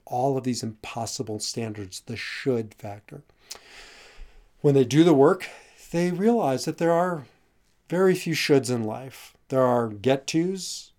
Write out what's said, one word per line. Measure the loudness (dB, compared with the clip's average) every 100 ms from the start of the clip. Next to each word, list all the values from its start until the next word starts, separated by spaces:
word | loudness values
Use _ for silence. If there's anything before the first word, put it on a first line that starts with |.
all | -8 -2 0 0
of |
these | -2 -4
impossible | -6 -10 -12 -10 -8 -8 -8 -8
standards, | -8 -6 -8 -8 -12 -14 -14
the | -12
should | -10 -6 -2 -2 -4
factor. | -12 -16 -16 -18 -20 _ _ -20 -20 -20 -20 -20 -20 -20 -20 -20 -20 _ _
When | 2
they | 4
do | 4 4
the | 6
work, | 8 6 4 -6 -18 -20 _ -8
they | -2 -2
realize | 0 0 2 0 -2
that | -4 -2
there | 2
are | 2 0 -4 -10 _ _ _ _ _ -6
very | 2 2 2
few | 0
shoulds | -2 4 4 4
in | -4
life. | -4 -8 -12 -18 -20 _ -4
There | 2
are | 4 2 0
get-tos, | -2 0 0 0 -2 -2 -4 -10 -12 -16